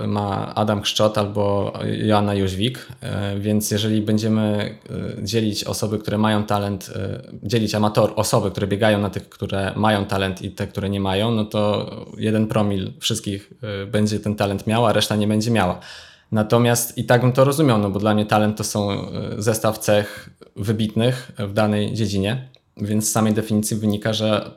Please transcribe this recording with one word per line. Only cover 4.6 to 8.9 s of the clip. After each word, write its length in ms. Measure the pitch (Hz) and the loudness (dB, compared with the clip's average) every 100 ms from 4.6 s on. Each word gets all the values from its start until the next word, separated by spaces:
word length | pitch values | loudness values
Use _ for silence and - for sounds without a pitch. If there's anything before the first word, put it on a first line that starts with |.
| 101 - - - - - | -4 -8 -12 -8 -8 -8
e, 40 | |
dzielić 400 | 104 113 110 104 | -4 0 0 -2
osoby, 340 | - - 107 107 | -4 -4 -2 -4
które 200 | - 104 | -2 0
mają 260 | 107 107 | 2 2
talent, 460 | 104 104 101 98 - 104 | 0 0 0 -4 -8 -8
e, 260 | 98 98 - - | -8 -8 -12 -12
dzielić 320 | - 117 107 | -2 0 0
amator-, 380 | 107 107 120 107 - | 2 2 4 2 2
osoby, 340 | 107 123 101 | 0 2 0
które 160 | 92 101 | -2 -2
biegają 320 | 98 110 | 2 4